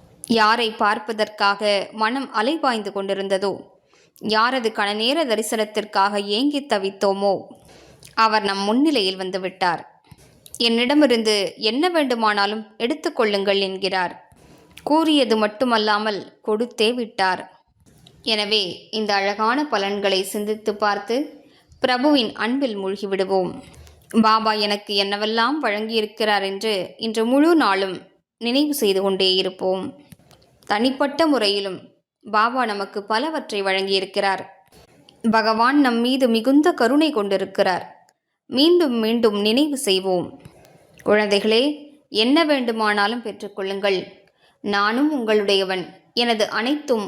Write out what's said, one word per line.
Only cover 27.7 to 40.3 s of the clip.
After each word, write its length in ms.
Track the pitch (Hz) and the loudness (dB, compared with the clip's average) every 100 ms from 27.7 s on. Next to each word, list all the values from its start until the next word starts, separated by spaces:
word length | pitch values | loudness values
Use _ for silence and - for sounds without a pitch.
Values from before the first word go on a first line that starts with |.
| 190 196 175 - _ _ - | 0 -2 -8 -14 _ _ -8
நினைவு 340 | 233 262 294 | -2 0 0
செய்து 280 | 277 208 190 | 0 0 2
கொண்டே 280 | 196 190 190 | 0 2 2
இருப்போம். 500 | 185 190 - 190 190 185 - - - _ _ _ _ - | 2 -2 -2 -4 -2 -6 -12 -20 -20 _ _ _ _ -4
தனிப்பட்ட 540 | 208 254 262 285 285 330 | 0 0 0 -2 0 2
முறையிலும் 520 | 269 208 202 196 180 - _ _ _ | 2 0 -2 -4 -10 -14 _ _ _
பாபா 380 | - 208 233 254 | -4 0 0 0
நமக்கு 340 | 247 202 196 208 | -2 -4 -6 -8
பலவற்றை 580 | 202 220 302 311 - 208 | -4 -2 -2 -6 -6 -4
வழங்கியிருக்கிறார். 800 | 196 190 196 196 190 202 196 185 - - _ - _ _ _ _ | -2 -2 0 -2 -2 -2 -2 -2 -8 -20 _ -20 _ _ _ _
பகவான் 540 | 233 220 214 220 240 294 | 0 2 2 2 4 4
நம் 180 | 262 233 | 4 2
மீது 280 | 240 262 254 | 0 2 2
மிகுந்த 400 | 226 240 277 330 | 2 4 4 4
கருணை 360 | - 233 294 311 | 4 2 4 2
கொண்டிருக்கிறார். 760 | 254 202 190 190 190 196 175 - - _ _ _ _ - | 0 0 -2 -2 0 0 0 -6 -20 _ _ _ _ -4
மீண்டும் 440 | 247 311 349 311 | 2 4 4 2
மீண்டும் 440 | 233 220 233 226 208 | 0 0 2 2 2
நினைவு 380 | 208 240 302 269 | 2 2 0 0
செய்வோம். 500 | - 190 190 180 - | 0 0 0 -2 -4